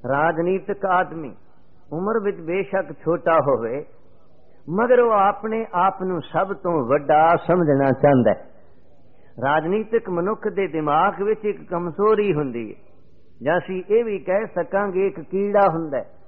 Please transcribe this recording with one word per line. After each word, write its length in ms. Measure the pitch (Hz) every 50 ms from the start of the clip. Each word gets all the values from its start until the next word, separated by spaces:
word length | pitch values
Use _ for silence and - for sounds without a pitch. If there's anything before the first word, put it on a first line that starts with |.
| -
ਰਾਜਨੀਤਿਕ 760 | 120 135 143 151 170 165 156 170 175 190 190 190 - 196 - -
ਆਦਮੀ 500 | 190 180 180 185 147 156 165 156 123 101 - - - - - - - - - - - 147
ਉਮਰ 260 | 160 185 208 226 226 196
ਵਿੱਚ 140 | 208 180
ਬੇਸ਼ੱਕ 560 | 165 170 156 175 196 190 196 202 190 175 151 151
ਛੋਟਾ 440 | - - 156 170 170 - 170 165 160 135
ਹੋਵੇ, 380 | 143 135 110 117 110 123 143 - - - - - - - - - - - - - - - - - 135
ਮਗਰ 300 | 165 202 233 240 254 247
ਉਹ 120 | 240 233
ਆਪਣੇ 540 | 220 202 190 202 196 202 - 220 220 226 226 - -
ਆਪ 300 | 175 180 196 190 185 185
ਨੂੰ 180 | 185 185 160
ਸਭ 320 | - - - 160 196 190 202
ਤੋਂ 340 | 196 - 180 170 156 123
ਵੱਡਾ 480 | 113 139 151 147 139 151 151 160 165 175 160 -
ਸਮਝਣਾ 440 | - 170 185 170 147 143 135 139 135 127 -
ਚਾਹੁੰਦਾ 300 | - 143 143 127 117 107
ਹੈ। 180 | 98 - - - - - - - - - - - - - - - - - - - - - 117
ਰਾਜਨੀਤਿਕ 640 | 135 147 160 151 165 196 214 220 214 226 226 220 190
ਮਨੁੱਖ 380 | 180 170 175 196 220 - -
ਦੇ 200 | 214 180 190 196
ਦਿਮਾਗ 540 | 170 147 160 151 147 147 156 175 208 180 160
ਵਿੱਚ 240 | 196 208 220 214 214
ਇੱਕ 240 | 208 196 147 151 -
ਕਮਜ਼ੋਰੀ 640 | 185 170 175 170 143 - 202 214 220 208 208 202 160
ਹੁੰਦੀ 360 | 147 147 131 113 120 113 107
ਹੈ, 60 | - - - - - - - - - - - - - -
ਜਾਂ 160 | 117 139 170
ਅਸੀਂ 260 | 180 175 - 190 185 180 -
ਇਹ 140 | 208 233 240
ਵੀ 160 | 226 202 185
ਕਹਿ 260 | 135 - 185 202 220
ਸਕਾਂਗੇ 600 | - - 180 165 170 190 196 208 202 175 185 196
ਇੱਕ 120 | 196 - 180
ਕੀੜਾ 500 | 151 - - 196 202 202 202 208 202 185
ਹੁੰਦਾ 280 | 160 165 165 151 139
ਹੈ 120 | 123 101 - - - -